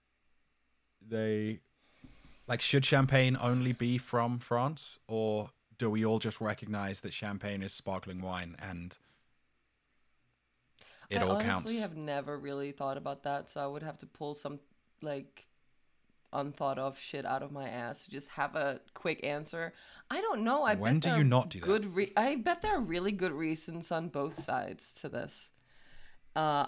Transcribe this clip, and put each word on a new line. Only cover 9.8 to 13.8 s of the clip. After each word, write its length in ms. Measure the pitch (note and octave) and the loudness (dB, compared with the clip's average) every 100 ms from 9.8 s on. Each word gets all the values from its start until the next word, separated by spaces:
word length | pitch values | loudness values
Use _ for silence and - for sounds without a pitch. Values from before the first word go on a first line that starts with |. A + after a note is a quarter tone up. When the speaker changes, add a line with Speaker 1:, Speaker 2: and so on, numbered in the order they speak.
| _ _ _ _ _ _ _ _ _ _ - - - | _ _ _ _ _ _ _ _ _ _ -20 -18 -2
Speaker 1:
it 100 | G2+ | 2
Speaker 2:
I 40 | |
Speaker 1:
all 80 | F#3 | 4
Speaker 2:
honestly 400 | G3+ A3 - A3+ A3+ | 4 4 0 0 -2
Speaker 1:
counts? 40 | |
Speaker 2:
have 160 | G#3 D#3 | -4 -6
never 400 | D3+ C#3+ C#3+ D3 | -4 -4 -4 -6
really 340 | C#3+ C#3 C#3+ | -6 -6 -6
thought 260 | C#3+ C#3 C#3 | -4 -4 -4
about 260 | C#3 C#3+ | -6 -6
that, 260 | C#3+ C#3+ - | -4 -6 -6
so 120 | - | -6
I 60 | C#3 | -6
would 160 | D3 | -6